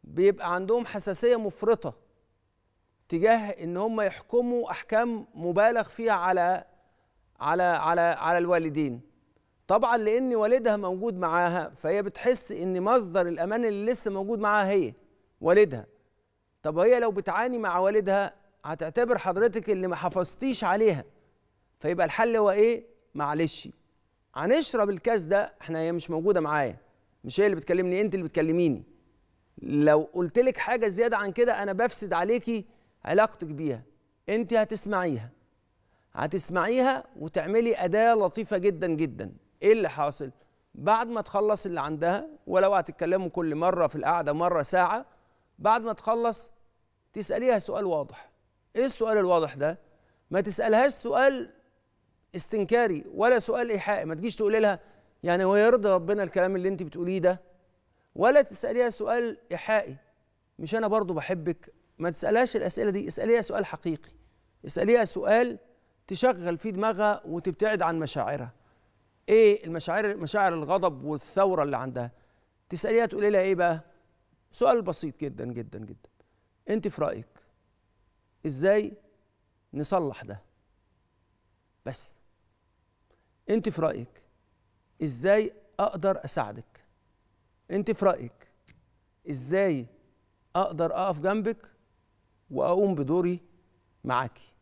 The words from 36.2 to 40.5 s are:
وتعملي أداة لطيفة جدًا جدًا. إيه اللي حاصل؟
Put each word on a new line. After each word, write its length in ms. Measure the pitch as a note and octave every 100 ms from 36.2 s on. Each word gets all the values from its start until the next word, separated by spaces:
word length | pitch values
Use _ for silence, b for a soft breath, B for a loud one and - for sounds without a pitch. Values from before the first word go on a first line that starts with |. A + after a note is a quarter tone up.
| D3+ F#3 - F3+ F3+ B3 B3+ C4 - -
وتعملي 560 | D#3 F#3 D#3 G#3+ A#3 A3
أداة 360 | F#3 G3 A3+
لطيفة 440 | A3+ F#3+ - G#3+ G3
جدًا 300 | G3 E3 F3
جدًا. 440 | D#3 D#3 - G2 - _ _
إيه 120 | G3
اللي 160 | A3+ F3
حاصل؟ 420 | C#3+ D3 - C3+ - _